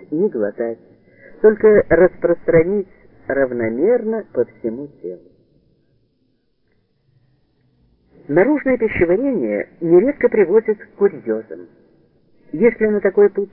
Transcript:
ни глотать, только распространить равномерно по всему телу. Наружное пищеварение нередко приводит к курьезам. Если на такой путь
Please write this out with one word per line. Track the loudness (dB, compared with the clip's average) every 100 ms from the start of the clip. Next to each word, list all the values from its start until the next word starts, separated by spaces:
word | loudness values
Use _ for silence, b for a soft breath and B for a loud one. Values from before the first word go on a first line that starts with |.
| -10
ни | -4 -2
глотать, | -2 -6 -4 -8 -8 _ _ _ b b 2
только | 2 4 4 4 4
распространить | 2 2 2 -2 -2 2 2 2 -2 -6 _ _ _ -6
равномерно | -2 -2 -2 -4 -2 0 0 -2 -6 -6
по | -4
всему | -6 -6 -10 -8 -14 -16
телу. | -16 -16 _ _ _ _ _ _ _ _ _ _ _ _ _ _ _ _ _ _ _ _ _ _ _ _ _ _ _ _ _ _ -2
Наружное | 2 2 0 0 -2
пищеварение | -2 -2 0 0 -2 -4 -4 -4 -8 -8
нередко | 2 2 2 0 -2
приводит | 0 2 0 0 -8
к | -8 -2
курьезам. | -2 -2 -6 -6 -8 -18 -18 _ _ _ _ _ _ _ -12
Если | 0 0 2 -2
на | 0
такой | -2 2 2
путь | 0 -8